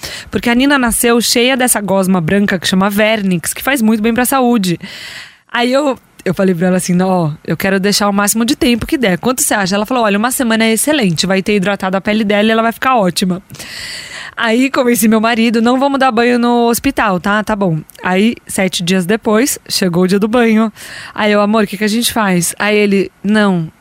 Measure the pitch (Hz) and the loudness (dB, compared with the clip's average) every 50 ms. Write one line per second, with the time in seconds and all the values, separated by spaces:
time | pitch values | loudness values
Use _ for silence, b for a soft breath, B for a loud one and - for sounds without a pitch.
0 | B B B B B B - 220 - 240 240 240 269 285 294 269 247 233 208 - | B B B B B B -6 -4 -2 0 2 2 2 2 2 2 0 0 0 0
1 | - 233 240 240 208 - - 247 233 254 269 240 254 240 - 214 208 180 196 196 | 2 2 2 2 2 2 0 2 2 2 2 0 0 0 0 -2 -2 0 0 0
2 | 190 180 196 180 160 151 190 202 208 190 202 170 - - 190 185 190 208 202 208 | 2 2 2 0 2 2 2 2 2 0 -2 -2 -2 -2 0 0 0 0 2 2
3 | 214 214 226 220 196 190 180 165 - - - - - 262 277 262 220 214 226 214 | 2 2 0 0 0 0 -2 -2 -2 -6 -8 -6 -4 -2 0 2 2 2 2 2
4 | 208 233 226 240 247 - 285 269 254 240 240 233 190 180 165 - B B B B | 0 0 2 2 0 0 2 2 2 2 2 2 2 0 -2 -4 B B B B
5 | B B B B B B B B B B - 240 240 247 254 269 302 277 233 - | B B B B B B B B B B -2 -2 0 2 2 2 0 0 -2 -4
6 | _ _ _ - - 190 175 - 196 190 185 160 185 185 185 180 - - 175 180 | _ _ _ -8 -4 -4 -2 0 2 0 2 2 2 0 0 0 0 0 0 2
7 | 185 190 185 180 165 147 151 - - - 165 - - 196 190 196 185 202 202 - | 2 2 0 0 0 -2 -4 -6 -6 -6 -6 -2 -2 0 0 0 0 0 0 2
8 | 208 202 202 202 202 202 - 226 240 226 302 - 339 247 240 220 - - 330 277 | 0 0 0 0 0 0 0 0 0 0 0 0 2 2 2 0 -2 -2 -2 0
9 | 240 196 175 165 - 233 262 - - - 254 214 196 175 202 202 214 - 262 247 | 0 0 0 0 0 -2 -2 -2 -2 -2 0 0 0 0 0 -2 -2 0 0 0
10 | 226 208 196 208 220 254 254 - 262 220 220 220 226 226 226 220 - 285 311 285 | 2 2 2 0 0 -2 -2 -2 -2 0 2 2 2 2 2 0 0 0 0 2
11 | 220 185 160 - - 175 190 190 - 214 208 208 180 202 202 - 196 190 185 190 | 2 0 0 0 0 0 0 0 0 0 0 0 0 0 -2 -2 -2 -2 -2 -2
12 | - 220 208 220 226 202 208 202 214 220 226 226 226 233 220 - 247 262 262 233 | -2 0 0 0 0 0 2 2 2 2 2 2 0 0 -2 -2 0 0 2 2
13 | 190 180 165 - 196 185 175 190 - - B B B B B B B B B B | 2 0 0 -2 -2 -2 -4 -6 -8 -14 B B B B B B B B B B
14 | B B B B B B B - 233 226 220 247 262 269 - 311 247 240 240 - | B B B B B B B -4 -2 0 2 2 2 0 2 0 2 2 2 2
15 | 226 220 226 220 214 226 240 226 226 240 214 233 226 240 254 254 277 277 277 262 | 2 2 2 2 2 0 2 2 2 2 2 2 2 2 2 2 2 0 0 2
16 | 262 262 220 240 233 240 240 240 240 240 240 240 233 233 233 - - 277 262 - | 0 2 2 2 2 2 2 2 2 2 2 2 2 2 0 0 -2 -2 -2 0
17 | 247 208 185 175 - 202 202 214 202 - 220 202 202 180 160 151 - _ - - | 0 0 0 -2 0 0 -2 0 0 -2 -2 -2 0 0 -2 -2 -6 _ -14 -8
18 | - 180 185 190 214 233 - - _ - - - 190 185 - - 175 165 190 190 | -4 -2 0 2 2 0 0 -2 _ -8 -4 -2 -2 -2 -2 -4 -2 -2 0 0
19 | 175 170 214 226 - 233 208 214 269 294 - - _ - - - 202 180 165 175 | 0 0 -2 -2 0 0 0 0 0 0 -2 -6 _ -6 -4 -2 -2 0 0 2
20 | 185 180 196 202 208 220 220 247 233 226 214 214 226 214 - B B B B B | 2 2 2 0 0 0 2 2 2 4 2 2 2 0 -4 B B B B B
21 | B B B - 214 208 208 208 208 202 214 226 208 - 208 185 214 208 208 240 | B B B -4 0 0 2 2 2 2 2 0 0 -2 -2 -4 -2 -2 -2 0
22 | 233 - - 240 214 190 180 175 165 - - - 202 208 214 208 208 202 196 196 | -2 -2 -2 -2 0 0 0 0 0 -2 -4 -4 -2 0 2 2 2 2 2 0
23 | 180 - _ _ - 196 214 214 208 202 185 170 160 160 - _ | 0 -2 _ _ -2 0 2 2 2 2 2 0 -2 -4 -10 _